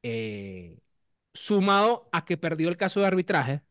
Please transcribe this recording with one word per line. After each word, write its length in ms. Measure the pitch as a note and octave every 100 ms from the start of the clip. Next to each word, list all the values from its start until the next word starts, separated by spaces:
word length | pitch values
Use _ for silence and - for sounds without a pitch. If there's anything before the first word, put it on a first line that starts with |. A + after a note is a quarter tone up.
eh, 760 | A#2+ A2+ A2 G#2 G2 F#2 F2 E2 _ _ _ _ _
sumado 720 | - - G#3 G3 G3 G#3+ A#3+ _
a 120 | E3+
que 120 | - E3
perdió 300 | E3 D#3+ E3
el 80 | F3
caso 240 | F#3+ G3+
de 60 | G3
arbitraje 560 | F#3 F3+ F3 B2+ C#3+ _